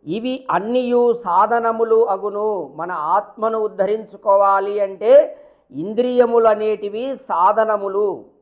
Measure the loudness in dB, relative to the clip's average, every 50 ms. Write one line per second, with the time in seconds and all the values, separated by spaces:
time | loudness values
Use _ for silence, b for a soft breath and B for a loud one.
0 | _ -8 -8 -6 -6 -6 -8 -8 -6 -2 -2 -2 -2 0 -2 -2 0 0 0 2
1 | 2 2 0 -2 -2 -2 2 2 2 2 2 0 0 -2 0 0 0 2 2 2
2 | 2 2 0 -4 -4 -6 -6 -4 -4 -4 -4 -4 -8 -10 -10 -12 -10 -8 -8 -6
3 | -4 0 0 0 -2 -4 -10 -6 -4 -4 -2 -2 -4 -4 -2 -2 -2 -2 -2 -4
4 | -6 -12 -20 -8 _ 2 4 4 4 4 2 2 0 -2 -2 -4 -4 -4 -4 -4
5 | 2 6 6 6 6 4 -2 B B B B B B B -12 -10 -10 -8 -2 -2
6 | -2 0 2 2 2 4 4 4 4 4 2 2 0 -2 -4 -4 -6 -10 -8 -8
7 | -8 -8 -10 -12 -8 -6 -2 2 2 2 2 2 0 0 0 -2 -2 -4 -2 -2
8 | -2 -2 -4 -6 -12 -20 _ _